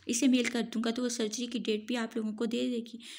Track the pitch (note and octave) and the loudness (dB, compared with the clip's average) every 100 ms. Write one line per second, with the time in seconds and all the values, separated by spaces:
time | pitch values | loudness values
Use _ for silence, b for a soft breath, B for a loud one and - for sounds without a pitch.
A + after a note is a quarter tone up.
0 | - A#3 C#4 B3+ A#3+ A#3 A#3 A3 A3+ A#3 | -4 2 6 6 4 0 0 0 0 0
1 | B3 A#3+ G#3+ A#3 A#3+ A#3+ G#3+ G#3+ G#3+ B3 | -2 0 -2 -2 -4 -2 0 0 0 -2
2 | A3+ A3+ G#3+ G#3+ A#3 A#3+ B3+ A#3+ A#3 A3+ | -2 -2 -4 -2 -2 0 0 -2 -4 -12
3 | B | B